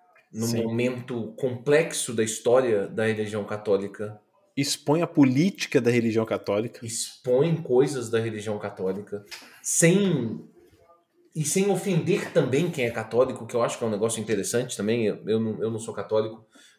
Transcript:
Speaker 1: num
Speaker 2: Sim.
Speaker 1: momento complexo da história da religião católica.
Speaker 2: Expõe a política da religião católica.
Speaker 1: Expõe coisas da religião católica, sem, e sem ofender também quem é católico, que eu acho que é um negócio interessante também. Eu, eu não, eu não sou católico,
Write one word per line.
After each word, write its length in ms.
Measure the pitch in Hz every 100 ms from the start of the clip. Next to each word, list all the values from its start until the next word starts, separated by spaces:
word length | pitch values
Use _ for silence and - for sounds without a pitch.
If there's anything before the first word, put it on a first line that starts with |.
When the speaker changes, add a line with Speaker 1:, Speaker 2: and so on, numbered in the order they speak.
| _ _ _
Speaker 1:
num 140 | 110 117
Speaker 2:
Sim. 160 | 113
Speaker 1:
momento 680 | 113 117 123 123 - 120 104
complexo 840 | - 131 120 - 147 160 - -
da 80 | 113
história 640 | 110 - 123 127 127 104 98
da 200 | 110 110
religião 380 | 107 104 107
católica. 760 | 101 107 110 98 98 - 104 110 _ _ _ -
Speaker 2:
Expõe 460 | 139 - - 156
a 40 | 165
política 720 | - 131 127 190 - - 139
da 100 | 117
religião 340 | 120 113 110
católica. 640 | 113 101 - 101 117 - 113
Speaker 1:
Expõe 680 | - - - 127 127 165 160
coisas 520 | - 123 143 131 110
da 120 | 113
religião 380 | 113 107 107 104
católica, 680 | 104 - 95 98 - 101 - - - -
sem, 880 | - - 170 196 196 147 113 - - - - _ _ _ _ _ _
e 100 | 165
sem 240 | 147 190 202
ofender 640 | 175 202 165 156 196 -
também 380 | 170 127 135 175
quem 160 | 160 117
é 40 |
católico, 560 | 113 110 147 165 107 113
que 100 | 120
eu 60 |
acho 140 | 123 -
que 60 |
é 40 | 117
um 40 |
negócio 300 | 101 113 113
interessante 560 | 107 101 92 120 127 -
também. 300 | 104 120 107
Eu, 160 | - 87
eu 140 | 110
não, 220 | 113 104
eu 80 | 113
não 80 | 113
sou 140 | 113
católico, 540 | 104 98 110 110 - _ - -